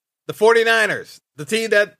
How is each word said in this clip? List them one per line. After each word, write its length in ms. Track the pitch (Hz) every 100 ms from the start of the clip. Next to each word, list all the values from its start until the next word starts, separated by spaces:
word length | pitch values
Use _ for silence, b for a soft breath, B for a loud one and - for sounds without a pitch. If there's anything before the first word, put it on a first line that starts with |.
| _ _ -
The 60 |
forty-niners, 880 | - 220 226 226 226 208 127 82 - _ -
the 100 | 147
team 260 | 220 220
that 240 | 208 208 _